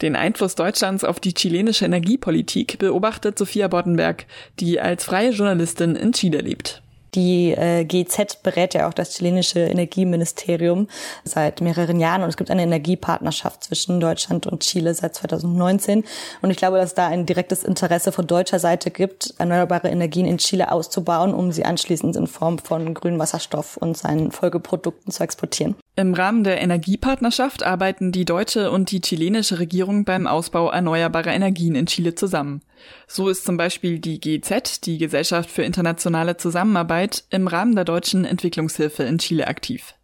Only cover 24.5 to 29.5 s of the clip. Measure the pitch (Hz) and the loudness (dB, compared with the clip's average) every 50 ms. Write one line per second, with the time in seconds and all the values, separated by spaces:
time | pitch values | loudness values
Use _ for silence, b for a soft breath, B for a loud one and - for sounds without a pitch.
24.5 | 160 170 165 - - 165 - 170 165 - _ - - - 180 165 - - - - | 0 -2 -4 -2 -6 -4 -4 -6 -6 -6 _ -12 -4 -4 -4 -4 -4 -8 -6 -6
25.5 | - - 151 165 202 - _ _ _ - 190 185 180 180 185 196 226 233 208 196 | -4 -2 -2 -2 -4 -6 _ _ _ 0 2 2 2 2 2 2 2 2 4 2
26.5 | 185 - - 180 175 175 160 185 196 - - 254 269 262 240 233 233 - 254 277 | 2 2 2 2 2 2 2 0 0 0 2 0 0 2 0 0 2 2 0 -2
27.5 | - - - - 185 180 190 190 190 - 185 185 175 185 180 170 170 175 214 - | -2 -2 -2 -2 0 0 0 0 0 0 -2 -2 0 0 0 0 0 0 0 0
28.5 | - 226 202 131 - 190 190 - 202 185 - - 185 160 165 175 208 226 208 - | 0 0 0 2 2 2 0 0 0 -2 -2 -2 0 0 2 2 2 2 0 0